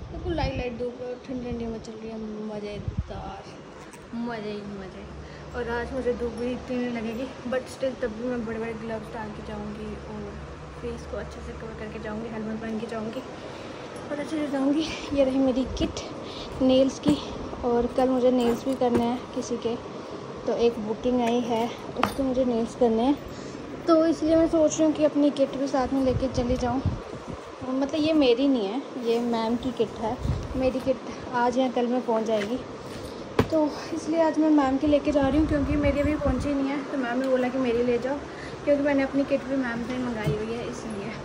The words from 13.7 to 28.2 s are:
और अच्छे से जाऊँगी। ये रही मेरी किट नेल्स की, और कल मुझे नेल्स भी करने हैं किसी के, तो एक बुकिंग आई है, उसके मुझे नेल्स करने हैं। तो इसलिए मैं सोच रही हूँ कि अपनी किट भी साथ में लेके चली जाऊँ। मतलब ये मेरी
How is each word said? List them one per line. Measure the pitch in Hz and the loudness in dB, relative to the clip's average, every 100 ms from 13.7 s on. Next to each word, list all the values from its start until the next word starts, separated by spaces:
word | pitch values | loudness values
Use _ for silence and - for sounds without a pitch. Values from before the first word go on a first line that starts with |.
| - - - - | -12 -12 -10 -6
और | 285 | -6
अच्छे | 277 311 | -2 -2
से | 294 | 0
जाऊँगी। | 277 269 294 311 - - | 2 2 2 0 -4 -4
ये | 277 | 4
रही | 262 269 | 4 6
मेरी | 269 247 247 - | 4 2 0 0
किट | 320 - - - - - - - | -2 -2 -8 -10 -10 -10 -8 2
नेल्स | 262 262 269 - | 6 8 6 4
की, | 285 285 - - - - | 2 2 0 -8 -8 -4
और | 247 240 240 | 2 2 2
कल | - 254 | 4 4
मुझे | 254 247 | 6 6
नेल्स | 254 233 233 | 6 4 2
भी | 269 | 0
करने | 254 247 240 | 2 4 4
हैं | 233 247 - | 2 0 -4
किसी | 262 240 233 | -6 -4 -2
के, | 233 247 - - - - - - - | -2 -4 -6 -10 -10 -10 -10 -6 -2
तो | 208 | 4
एक | 233 233 | 4 2
बुकिंग | 214 214 254 247 | -4 -2 2 2
आई | 233 240 | 4 2
है, | 240 226 233 - - - | 2 0 0 -4 -8 -2
उसके | - - | -2 0
मुझे | 269 254 | 0 2
नेल्स | 247 226 226 - | 2 2 0 2
करने | 240 220 | 4 4
हैं। | 247 294 - - - - - - - | 2 2 -2 -12 -12 -12 -10 -6 4
तो | 320 330 | 6 6
इसलिए | 311 311 330 | 2 4 6
मैं | 330 | 6
सोच | 330 302 311 | 6 4 6
रही | |
हूँ | 311 | 4
कि | 294 | 4
अपनी | 302 294 285 | 4 6 4
किट | 285 269 262 | 4 0 2
भी | 269 | 0
साथ | 277 247 | 0 2
में | 269 | 2
लेके | 262 240 262 | 2 2 0
चली | 262 240 247 | 0 0 2
जाऊँ। | 240 247 - - - - - - - - 254 | 2 0 0 -2 -8 -12 -10 -12 -12 -10 -4
मतलब | 262 277 | -2 0
ये | 311 302 | 2 4
मेरी | 311 | 6